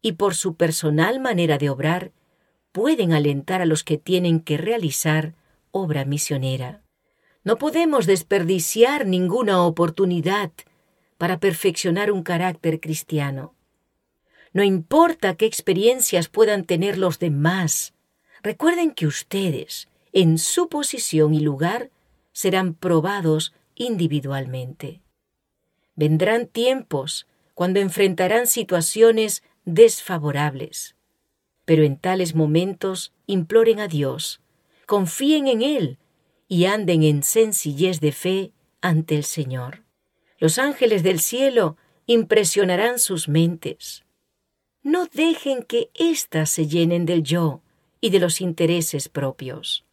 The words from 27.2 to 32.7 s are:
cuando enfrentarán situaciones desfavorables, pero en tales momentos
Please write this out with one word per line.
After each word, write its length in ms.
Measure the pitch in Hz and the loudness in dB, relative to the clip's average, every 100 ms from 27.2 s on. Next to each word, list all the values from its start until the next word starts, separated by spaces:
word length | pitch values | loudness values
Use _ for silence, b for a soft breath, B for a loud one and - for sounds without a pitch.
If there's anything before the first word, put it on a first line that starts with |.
| - _ _ | -14 _ _
cuando 260 | - 180 190 | -4 -2 0
enfrentarán 680 | 196 - 196 175 185 226 240 | -2 0 0 0 0 0 0
situaciones 960 | 240 190 180 160 220 226 220 220 - _ _ - | -2 -2 -2 -2 4 6 6 -2 -6 _ _ -4
desfavorables, 1300 | 165 226 - - 175 147 139 147 135 - - - _ _ _ _ _ _ _ - | 6 6 6 -6 -4 -2 -2 -2 -4 -12 -12 -16 _ _ _ _ _ _ _ 2
pero 180 | 160 | 4
en 140 | 151 135 | 4 0
tales 380 | 185 190 175 160 | -2 -2 -2 0
momentos 800 | 151 156 185 | 2 2 0